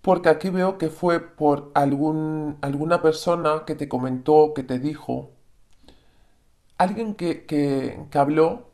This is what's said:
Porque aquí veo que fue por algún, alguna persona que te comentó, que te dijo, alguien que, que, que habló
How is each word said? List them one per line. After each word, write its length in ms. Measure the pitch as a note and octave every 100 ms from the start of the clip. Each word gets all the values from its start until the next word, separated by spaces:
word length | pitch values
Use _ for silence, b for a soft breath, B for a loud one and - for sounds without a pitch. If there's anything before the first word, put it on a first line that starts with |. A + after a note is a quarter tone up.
Porque 260 | - F3+ F3
aquí 220 | D#3 F#3+
veo 260 | F3+ F#3 F#3+
que 120 | D#3+
fue 300 | - F3 E3+
por 500 | E3 _ D3 C#3+ C#3+
algún, 840 | C#3+ C#3+ C#3 D3+ D#3 D#3 D#3 D3+ D3
alguna 380 | C#3+ C#3+ D#3+ E3+
persona 640 | E3 D#3 - E3+ D#3 D#3
que 120 | D#3 C#3+
te 120 | C#3+
comentó, 640 | B2+ C3 B2+ C3 D3+ D3+
que 120 | D3
te 160 | B2+ B2+
dijo, 500 | C#3+ D3+ - B2+ C3+ _ _ _ _ _ b b b b b b b _ _ -
alguien 360 | F#3 G#3+ A3+
que, 300 | G#3 F3 - -
que, 600 | D3 C#3+ C3+ C3 - -
que 80 | D3
habló 520 | C#3+ D#3 D#3+ - -